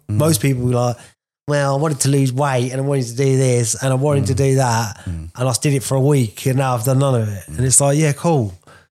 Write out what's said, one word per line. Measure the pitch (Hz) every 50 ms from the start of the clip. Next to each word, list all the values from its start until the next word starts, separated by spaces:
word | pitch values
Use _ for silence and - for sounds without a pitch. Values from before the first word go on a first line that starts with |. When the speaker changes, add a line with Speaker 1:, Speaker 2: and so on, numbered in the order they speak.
| - -
Speaker 1:
Mm. | 104 107
Speaker 2:
Most | 147 160 - -
people | - 139 135 123 123 123 123
are | 120 123 123
like, | 120 - - - _ _ _ _ _ _ _ -
"Well, | 143 143 143 139 139
I | 139
wanted | 151 165 151 127
to | - 135
lose | 139 143 135 131 123
weight | 131 147 143 131 123 123 127
and | 127 135
I | 135
wanted | 139 143 135 127
to | 117 120
do | 120 139 135 135 131
this | 135 127 123 120 117 110 - -
and | 131 135 131
I |
wanted | 127 139 151 143 139 135 -
to | -
Speaker 1:
Mm. | -
Speaker 2:
do | 139 135 135
that | 135 131 123 113 113 117 104 - - -
Speaker 1:
Mm. | 95 87 82 78 82 -
Speaker 2:
and | - 127 131
I | 120 -
did | - 151 139
it | 135 107
for | - 120
a | 113
week | 127 143 151 139 123 107 - - - 135
and | 127 135
now | 139 131 127
I've | 117 110
done | 135 131 135
none | 139 139 131 117
of | 110 104
it." | 104 95 - -
Speaker 1:
Mm. | 76 82
Speaker 2:
And | 123 131
it's | 127 -
like, | 143 139 143 151
"Yeah, | 160 147 143
cool. | - - 170 165 139 113 98 90 - _ - - - - _